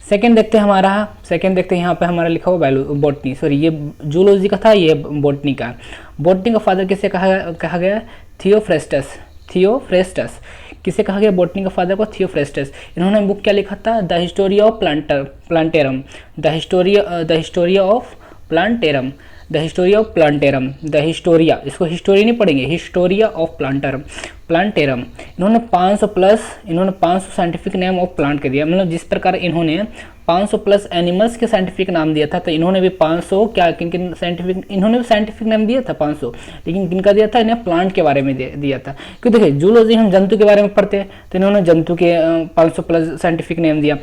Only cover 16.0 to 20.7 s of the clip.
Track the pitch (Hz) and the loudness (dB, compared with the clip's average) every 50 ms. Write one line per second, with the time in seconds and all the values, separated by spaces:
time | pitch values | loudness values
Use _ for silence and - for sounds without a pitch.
16 | 135 - - - - - - - 151 156 151 165 151 - - 185 180 185 202 208 | -8 -12 -20 -20 -20 -18 -14 -4 -2 -2 -2 -2 -4 -2 0 0 2 4 2 2
17 | 202 202 175 170 165 160 170 160 160 - - 180 175 175 185 196 190 185 208 247 | 2 0 -4 -6 -2 0 0 -2 -2 -4 -2 -2 0 2 2 2 2 2 2 0
18 | 240 - - - - - - - - - 165 160 180 214 240 233 233 156 143 135 | -2 -8 -20 -20 -20 -20 -20 -20 -12 -4 -2 -2 0 0 -2 0 0 0 0 0
19 | 127 131 135 - - - - - - - 156 156 156 160 - - 180 180 202 214 | -4 -4 -8 -12 -20 -20 -20 -20 -16 -6 -4 -4 -4 -2 -2 0 2 2 2 2
20 | 220 214 - 180 160 147 147 143 147 139 135 135 127 131 | 0 -2 0 2 2 2 2 2 2 0 0 0 -4 -6